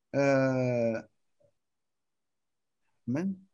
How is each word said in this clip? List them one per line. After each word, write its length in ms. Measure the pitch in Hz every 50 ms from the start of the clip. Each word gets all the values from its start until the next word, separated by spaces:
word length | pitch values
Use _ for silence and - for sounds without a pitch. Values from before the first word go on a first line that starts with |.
| _ _ -
euh, 840 | 135 139 139 139 135 131 131 131 127 127 127 123 120 117 113 113 110 - - _ _ _ _ _ _ _ _ _ _ _ _ _ _ _ _ _ _ _ _ _ _ _ _ _ _ _ _ _ _ _ _ _ _ _ _ _ _ _
man, 280 | 120 123 147 180 196 190 - - _